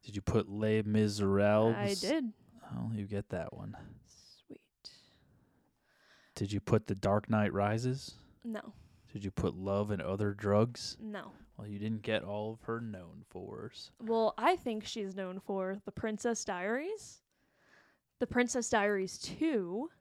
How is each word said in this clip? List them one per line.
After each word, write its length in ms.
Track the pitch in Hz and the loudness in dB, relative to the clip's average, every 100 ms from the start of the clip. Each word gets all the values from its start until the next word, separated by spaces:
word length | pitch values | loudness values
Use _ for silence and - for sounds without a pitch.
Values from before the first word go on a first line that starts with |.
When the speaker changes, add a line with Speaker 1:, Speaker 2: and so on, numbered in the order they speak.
Speaker 1:
Did 140 | - 101 | -6 -6
you 60 | |
put 260 | - 113 95 | 2 2 2
Les 320 | 101 107 110 | 0 2 4
Miserables? 920 | 107 107 107 101 98 98 104 107 113 117 | 4 4 4 4 4 6 6 6 6 4
Speaker 2:
I 180 | 202 196 | 0 0
did. 320 | 185 311 247 - - - - 120 | 0 0 0 -8 -20 -20 -12 -6
Speaker 1:
Oh, 140 | 113 | -4
you 120 | 110 101 | -4 -4
get 240 | 101 101 | -4 -4
that 240 | 90 80 - | -6 -6 -8
one. 180 | 104 107 - - _ - - - _ | -12 -12 -14 -18 _ -20 -20 -20 _
Speaker 2:
Sweet. 140 | - _ _ - - _ _ _ _ _ _ _ _ _ _ _ - _ | -20 _ _ -20 -20 _ _ _ _ _ _ _ _ _ _ _ -20 _
Speaker 1:
Did 180 | - 101 | -4 -2
you 80 | 104 | -2
put 260 | - 113 - | 4 2 4
The 60 | |
Dark 360 | 95 98 101 - | 0 4 4 4
Knight 240 | 110 104 | 4 4
Rises? 580 | 95 101 113 127 135 - - - - | 4 2 2 0 -2 -6 -16 -20 -14
Speaker 2:
No. 300 | 240 214 - - - _ _ | -8 -8 -10 -18 -20 _ _
Speaker 1:
Did 140 | 214 | -8
you 60 | 202 | -6
put 240 | - 180 90 | 0 -2 0
Love 340 | 95 98 104 | 0 2 2
and 120 | 101 | 0
Other 320 | 82 98 104 | -2 0 0
Drugs? 640 | 104 104 101 117 120 - - | 0 4 6 6 2 -10 -10
Speaker 2:
No. 320 | 220 208 - - - - | -10 -10 -12 -16 -20 -16
Speaker 1:
Well, 100 | 107 | -10
you 100 | 101 | -6
didn't 240 | 107 110 | -4 -4
get 200 | 104 110 | 0 -2
all 300 | 92 104 107 | -2 -6 -6
of 80 | 113 - | -8 -6
her 140 | 117 | -6
known 400 | 117 101 85 - - | -4 -10 -12 -18 -16
fors. 640 | 90 95 104 - - - _ | -12 -10 -10 -12 -14 -18 _
Speaker 2:
Well, 320 | 226 226 220 - | -2 2 2 2
I 200 | 247 359 | 2 2
think 280 | - 220 | -2 -6
she's 300 | 208 - 196 190 | -6 -6 -6 -6
known 240 | 185 185 | -8 -8
for 380 | - 196 185 196 - | -4 -4 -2 -4 -8
The 60 | |
Princess 520 | - 220 214 240 220 | -6 -4 -2 -2 -2
Diaries, 760 | - 185 185 240 330 427 - - _ _ _ _ _ _ _ _ _ _ | -2 -4 -2 -2 -4 -8 -12 -20 _ _ _ _ _ _ _ _ _ _
The 80 | 247 | -2
Princess 420 | 247 247 262 226 | 2 2 0 0
Diaries 480 | 226 208 202 190 - | 2 4 2 -2 -6
two 680 | - - 320 262 175 196 311 _ | -12 -2 0 0 0 -4 -6 _